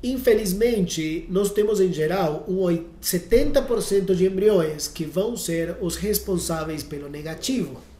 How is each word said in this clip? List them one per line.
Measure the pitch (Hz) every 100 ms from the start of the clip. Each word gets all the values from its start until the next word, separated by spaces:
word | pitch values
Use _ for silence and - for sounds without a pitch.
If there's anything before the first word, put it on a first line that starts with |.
Infelizmente, | 240 262 247 214 214 190 233 226 175 - 156 160 -
nós | 185 202
temos | 208 208 202
em | 185
geral | 147 156 185 165 151 -
um | 185
oi-, | 185 170 - -
setenta | - 175 - 233 285 285
por | 262 226
cento | - 196 185
de | 185 185
embriões | 190 208 202 156 151 -
que | -
vão | 151 175 214 233
ser | - 165 165 170
os | 175 165
responsáveis | 190 208 - 180 170 165 156 156
pelo | 139 143 143
negativo. | 147 151 160 - 262 151 120 -